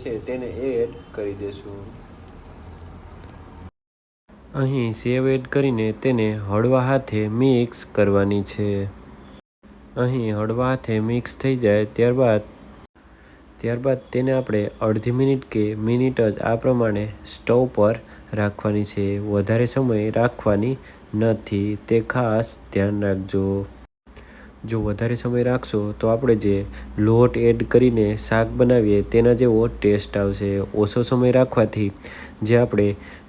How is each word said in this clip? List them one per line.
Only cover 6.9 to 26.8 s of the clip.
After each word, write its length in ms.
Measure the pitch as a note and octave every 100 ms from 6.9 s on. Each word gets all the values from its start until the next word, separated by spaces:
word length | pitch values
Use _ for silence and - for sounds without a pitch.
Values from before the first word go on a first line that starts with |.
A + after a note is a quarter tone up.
હાથે 320 | C3+ C3 G#2+ G#2+ A2+
મિક્સ 400 | C3+ B2 B2 - - -
કરવાની 480 | G#2 G2+ G2 G2+ G2
છે. 160 | - G#2 G2 G2 - - - - - _ _ - - - -
અહીં 320 | B2 C3 A2 G#2
હળવા 300 | A2 A2+ B2+
હાથે 260 | C3 - A2 A2
મિક્સ 260 | A#2+ - -
થઈ 160 | C3+ B2+
જાય 240 | A2 G#2 G#2+ -
ત્યારબાદ, 500 | A#2+ B2+ B2 G#2+ - - - - - _ - - - - - -
ત્યારબાદ 420 | A2+ A#2+ C3+ B2+ -
તેને 200 | B2 C3
આપણે 260 | C3 B2+ G#2+ G#2 - A2
અડધી 260 | G#2+ A#2 B2
મિનિટ 280 | C3+ C3+ -
કે 100 | A2 G#2 G#2+ A2
મિનિટ 340 | B2 C3 B2 A2
જ 180 | G2+ -
આ 20 | A#2 C3
પ્રમાણે 360 | B2 A2+ G#2 G#2+ - -
સ્ટવ 320 | - - A#2+ B2+ A2+
પર 200 | G#2 A#2 - - - G#2+
રાખવાની 440 | G#2 - G#2+ G#2 G2+
છે. 160 | - G2 G2+ G#2+
વધારે 340 | G#2 G2+ A2+ A#2+
સમય 420 | C3+ B2+ G#2+ G#2+ A2
રાખવાની 580 | A#2+ - A2 G2+ A#2+ C3 - - - G#2+
નથી, 420 | A2+ G#2+ - G2+ G#2 G#2 -
તે 120 | A2+ A2
ખાસ 400 | B2+ A#2 A2 A2+ - - G2
ધ્યાન 260 | G2+ G#2 G2+
રાખજો. 340 | F#2+ G2 G2 G2 G2 G2 - - _ - - - - - - A2
જો 80 | A2+
વધારે 320 | G#2 G2+ A#2 A#2+
સમય 240 | B2 B2 B2
રાખશો 320 | B2 - G#2+ G#2 G#2
તો 100 | A2+
આપણે 220 | A2+ B2+ G#2+
જે 100 | G#2 G2 G2 -